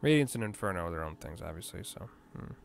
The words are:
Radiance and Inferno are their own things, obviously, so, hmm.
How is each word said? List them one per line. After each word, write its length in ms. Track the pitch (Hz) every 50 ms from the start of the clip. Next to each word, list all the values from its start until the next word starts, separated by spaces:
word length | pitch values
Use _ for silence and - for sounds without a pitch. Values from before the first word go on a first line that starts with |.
| -
Radiance 320 | 143 156 151 143 127 -
and 80 | 123 113
Inferno 460 | 104 104 - - 104 95 90 85 85
are 20 |
their 140 | 85 80 80
own 100 | 78 78
things, 240 | - - - 80 82
obviously, 440 | 82 80 80 80 - - - 92 98
so, 260 | - - - - 113 - - - - -
hmm. 160 | - - - 123 - -